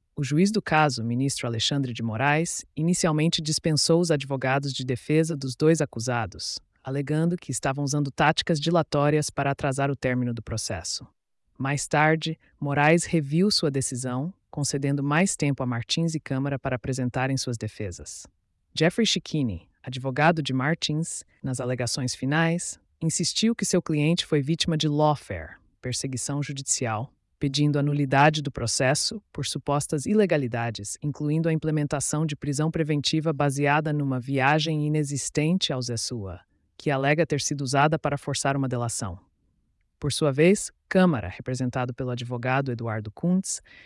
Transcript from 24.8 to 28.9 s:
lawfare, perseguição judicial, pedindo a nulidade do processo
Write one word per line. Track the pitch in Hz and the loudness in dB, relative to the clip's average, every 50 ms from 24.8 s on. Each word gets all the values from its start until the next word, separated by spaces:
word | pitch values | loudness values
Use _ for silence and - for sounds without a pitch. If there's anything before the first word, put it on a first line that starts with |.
| 156 | 0
lawfare, | 156 147 147 151 151 151 143 - - - 82 80 - - - _ _ _ _ - | 0 2 4 4 4 2 0 -4 -8 -10 -10 -10 -12 -16 -20 _ _ _ _ -8
perseguição | 127 123 - - 139 131 123 - - 139 143 | -8 -6 -6 -6 -6 -6 -6 -6 -4 -4 -4
judicial, | 143 - 143 135 139 - - - 127 113 110 107 120 - _ _ _ _ _ _ | -4 -4 -6 -8 -4 -2 -2 -2 0 -2 -2 -4 -6 -8 _ _ _ _ _ _
pedindo | - 139 139 139 147 147 143 | -4 -2 0 2 2 2 2
a | 143 143 | 2 2
nulidade | 147 143 143 147 135 143 135 143 156 156 156 | 2 0 0 0 2 4 6 6 6 4 2
do | 147 139 - | -2 -4 -6
processo | - 117 120 - - 135 127 | -4 -4 -4 0 2 2 2